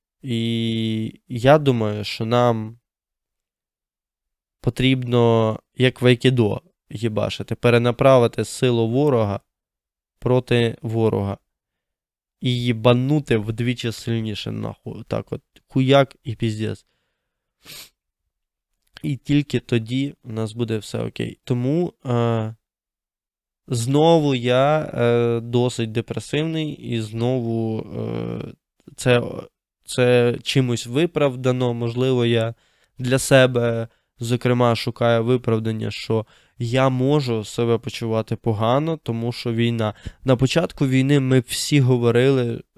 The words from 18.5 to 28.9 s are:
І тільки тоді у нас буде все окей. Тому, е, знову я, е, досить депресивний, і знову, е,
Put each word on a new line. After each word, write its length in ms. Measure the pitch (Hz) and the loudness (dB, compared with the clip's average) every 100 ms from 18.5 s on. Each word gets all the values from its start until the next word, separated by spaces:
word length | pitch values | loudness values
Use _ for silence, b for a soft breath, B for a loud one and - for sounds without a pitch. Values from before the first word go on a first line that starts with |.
| _ _ _ _ - | _ _ _ _ -12
І 140 | 156 131 | -8 -6
тільки 440 | - 147 143 123 | 0 0 0 -4
тоді 540 | - 120 110 127 139 - | 0 -2 0 -4 -4 -8
у 80 | - | -10
нас 200 | 110 110 | -6 -6
буде 260 | 113 117 110 | -4 -4 -4
все 200 | - 113 | -6 -6
окей. 400 | 113 - 117 - | -6 -6 -8 -8
Тому, 480 | - 123 127 156 175 - 123 | -4 -2 0 0 -2 -6 -4
е, 480 | 120 117 113 110 113 _ _ _ _ _ _ _ _ _ _ - | 0 0 0 -4 -8 _ _ _ _ _ _ _ _ _ _ -8
знову 640 | 123 117 143 160 165 147 | -4 0 4 6 6 4
я, 460 | 127 120 123 139 156 | 0 2 2 2 0
е, 600 | 151 - 120 120 117 117 | -2 -2 2 2 2 -2
досить 520 | 117 120 123 - 117 | -2 0 0 -2 -4
депресивний, 800 | 110 110 117 - 143 160 160 156 | -4 -6 -8 -6 -4 -2 -4 -6
і 280 | 147 117 120 | -8 -6 -6
знову, 800 | 110 113 120 131 117 113 113 110 | -4 -4 -2 -2 -2 -2 -2 -4
е, 720 | 110 113 110 - - - - - _ _ - | -8 -8 -6 -6 -6 -8 -10 -16 _ _ -20